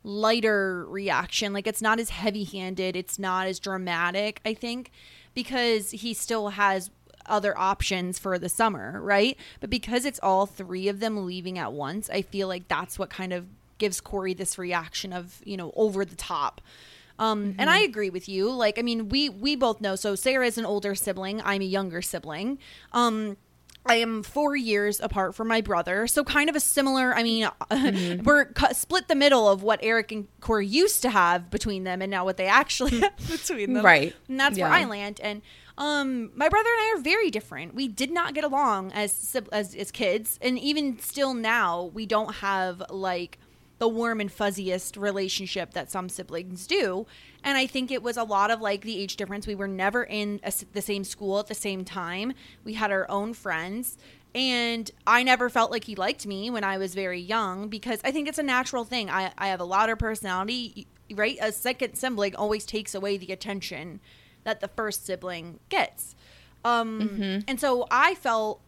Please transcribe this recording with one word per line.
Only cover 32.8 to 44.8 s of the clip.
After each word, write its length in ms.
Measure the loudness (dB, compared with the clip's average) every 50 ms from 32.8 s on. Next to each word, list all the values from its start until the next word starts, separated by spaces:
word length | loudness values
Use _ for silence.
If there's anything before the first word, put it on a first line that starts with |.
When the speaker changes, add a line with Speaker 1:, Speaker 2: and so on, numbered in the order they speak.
| 2 2 4 4
Speaker 1:
<laughs> 20 |
have 140 | 4 2 2 -2 -6 -6
between 440 | -4 -4 -4 -4 -4 -2 0 0 2
them. 120 | 8 10
Speaker 2:
Right. 280 | 10 10 10 6 0 -4 -12 _
Speaker 1:
And 120 | -6 0 2
that's 180 | 2 2 4
where 100 | 2 4 6
Speaker 2:
Yeah. 60 | 6
Speaker 1:
I 100 | 4 4
land. 340 | 2 -4 -6 -6 -8 -8 -6 -6
And, 180 | -6 -6 -6 -12 -18 -20 -20 -20 -20 -10
um, 540 | -4 -2 0 0 0 0 0 -2 -4 -6 -6 -2
my 140 | 2 2 4
brother 200 | 4 4 4 4
and 120 | 2 4
I 120 | 2 2 0
are 40 | 0
very 280 | 2 2 2 4 2 2
different. 440 | 0 -2 -6 -6 -10 -10 -10 -8 -6
We 120 | -4 -4
did 240 | -4 -2 -2 -2 0
not 220 | 0 -2 -2 0 -2
get 100 | -2 -2
along 480 | 0 2 4 4 4 2 0 -2 -4 -2
as 180 | -2 -2 -2
sib-, 380 | -2 -4 -6 -4 -4 -4 -4 -2
as, 220 | -4 -4 -4 -4 -6
as 160 | -10 -10 -10
kids. 460 | -4 0 2 2 2 2 0 -4 -8 -2
And 160 | 0 0 0 2
even 400 | 0 0 0 2 0 -2 -2 -4
still 340 | -8 -8 -2 0 0 0 0
now, 480 | -2 0 2 2 4 4 2 2 0 -4 -6 -8
we 120 | -8 -2
don't 280 | 0 2 2 2 0 -6
have, 460 | -4 -2 0 0 2 0 -2 -4 -8 -10 -10
like, 480 | -8 -4 -4 -2 -2 -4 -6 -8 -12 -20 -20 _ -20 _ _ _ _ _
the 80 | 0
warm 320 | 2 2 2 0 0 0 0
and 120 | -2 -4
fuzziest 640 | -2 0 0 0 0 0 -2 -2 -2 -2